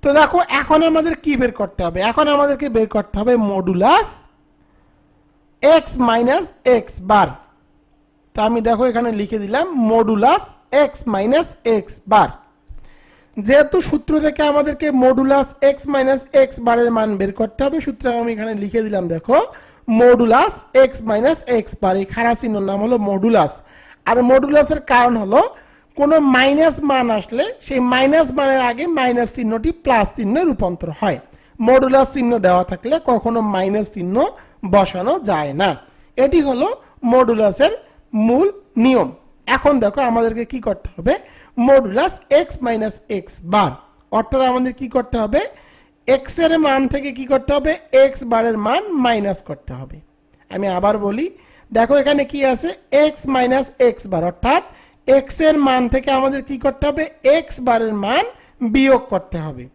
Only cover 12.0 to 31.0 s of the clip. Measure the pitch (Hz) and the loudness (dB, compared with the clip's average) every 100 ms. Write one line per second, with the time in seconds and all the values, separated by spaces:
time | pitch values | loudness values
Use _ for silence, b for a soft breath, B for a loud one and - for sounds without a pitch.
12 | - 208 165 - _ _ _ - b b | 0 2 2 -2 _ _ _ -20 b b
13 | b b b - 208 277 294 370 - 302 | b b b -8 2 4 4 0 -2 -4
14 | - 311 302 294 302 294 294 294 302 269 | -2 0 0 0 0 0 0 -2 -2 2
15 | 254 262 269 277 262 - 277 277 277 277 | 2 2 2 2 0 0 0 0 -4 -2
16 | 262 269 269 285 262 247 233 233 240 226 | 0 -2 0 2 2 0 -2 2 2 0
17 | 214 202 196 190 220 - 269 320 302 226 | -2 -2 -4 -4 -6 -2 -4 -4 -6 -6
18 | 254 233 233 220 220 214 202 226 220 202 | -4 -4 -4 -6 -6 -6 -4 -4 -4 -4
19 | 180 165 165 269 466 B B B - 220 | -4 -6 0 0 0 B B B -2 4
20 | 240 247 240 233 392 - - 262 262 262 | 6 6 6 4 4 -2 -2 2 2 2
21 | 220 214 247 320 - 240 208 - 196 190 | -4 0 0 -2 -2 -4 -4 -4 -2 -2
22 | 196 208 233 233 240 208 196 196 214 247 | -4 -4 -2 -2 -2 -4 -4 -2 -2 -2
23 | 202 196 208 226 151 - _ b b b | -2 -2 2 2 0 -4 _ b b b
24 | - 233 247 269 277 294 285 302 - 247 | -2 0 4 4 4 2 2 -2 0 2
25 | 247 233 196 233 453 - b b b - | 2 0 0 2 0 -4 b b b -2
26 | 285 320 285 254 269 285 320 277 285 269 | 2 4 4 4 2 2 2 0 -2 0
27 | 240 220 - 233 370 508 - 269 247 254 | 0 -2 -4 -6 -6 -6 -6 -2 0 2
28 | 269 311 294 254 269 269 247 233 339 320 | 2 2 2 0 0 0 0 -4 -4 -2
29 | 254 240 233 247 226 220 226 330 - 240 | 0 0 -4 -4 -4 -4 -4 -6 0 0
30 | 202 - 208 262 349 233 190 175 165 151 | 0 -4 -4 0 -2 -2 -4 -4 -10 -4